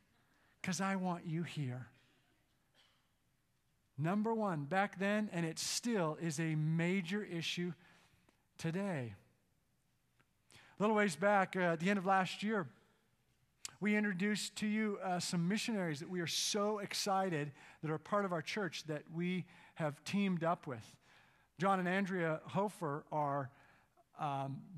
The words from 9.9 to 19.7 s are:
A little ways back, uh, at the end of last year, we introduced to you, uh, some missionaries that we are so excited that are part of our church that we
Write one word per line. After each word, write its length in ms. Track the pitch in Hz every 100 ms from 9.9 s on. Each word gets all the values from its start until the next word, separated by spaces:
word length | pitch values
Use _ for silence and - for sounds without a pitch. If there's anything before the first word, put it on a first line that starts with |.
| _ _ _ _ _ _
A 60 | - - -
little 160 | 208 214
ways 200 | 202 151
back, 400 | 202 202 185 190
uh, 180 | 180
at 60 | 165
the 100 | 180
end 100 | 202
of 60 | 185
last 380 | 190 180 -
year, 260 | 208 214 139 - _ _ _ _ _ _ _ _ - -
we 160 | 208 214
introduced 600 | 208 175 208 208 - -
to 100 | 214
you, 320 | 214 214 196
uh, 160 | 190 180
some 280 | - 180 170
missionaries 520 | 214 - 214 170 143
that 100 | 170
we 120 | 180
are 60 | 165
so 520 | - - 208 208 208
excited 760 | 202 - 208 190 190 156 147 - - -
that 100 | 151
are 80 | 156
part 240 | - 208
of 80 | 196
our 100 | 170
church 440 | - 220 180 - 151
that 240 | 151 -
we 340 | 165 175 180 - - -